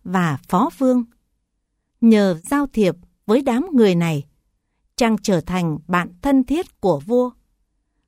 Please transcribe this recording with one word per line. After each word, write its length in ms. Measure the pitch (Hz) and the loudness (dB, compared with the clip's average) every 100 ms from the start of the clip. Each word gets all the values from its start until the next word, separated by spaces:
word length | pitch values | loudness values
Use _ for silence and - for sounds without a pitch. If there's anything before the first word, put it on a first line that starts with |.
và 340 | 185 180 170 135 - | -6 -2 -2 -4 -4
phó 220 | - 214 - | -2 -2 0
vương. 260 | 262 254 233 _ _ _ _ _ _ _ _ _ | 0 0 -2 _ _ _ _ _ _ _ _ _
Nhờ 380 | 226 220 202 160 | 4 4 4 -2
giao 240 | - 285 277 | -4 -4 -2
thiệp 280 | - 190 170 - _ - | 0 0 -2 -10 _ -2
với 160 | 233 | 0
đám 260 | 269 233 370 | 0 -2 -2
người 220 | 285 208 175 | 2 2 2
này, 300 | 170 151 - _ _ _ _ _ _ - | 0 -4 -8 _ _ _ _ _ _ -2
chàng 220 | 233 214 | -2 0
trở 240 | - 180 | 0 -2
thành 360 | - 185 170 151 - | -2 -4 -4 -6 -4
bạn 220 | 180 175 - | -4 -4 -6
thân 220 | 277 269 | 0 0
thiết 380 | 247 294 370 _ | 0 -4 -6 _
của 180 | 190 147 | -2 -2
vua, 320 | 156 247 247 240 _ _ _ _ _ _ | -2 -2 -2 -6 _ _ _ _ _ _